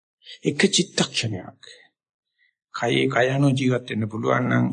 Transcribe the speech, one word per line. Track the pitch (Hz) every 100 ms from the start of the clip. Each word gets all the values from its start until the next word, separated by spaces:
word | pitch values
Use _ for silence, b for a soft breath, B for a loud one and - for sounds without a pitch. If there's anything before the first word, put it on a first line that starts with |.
| _ _ B B
එක | - 131 196
චිත්තක්ෂණයක් | - 175 - - - 113 92 85 - - - _ _ _ _ _ _ _ _ _ -
කයේ | 117 131 131
කය | 131 131
අනුව | 135 143
ජීවත් | 131 127 123 -
වෙන්න | 110 110
පුළුවන් | 110 127 131 123
නම් | 123 62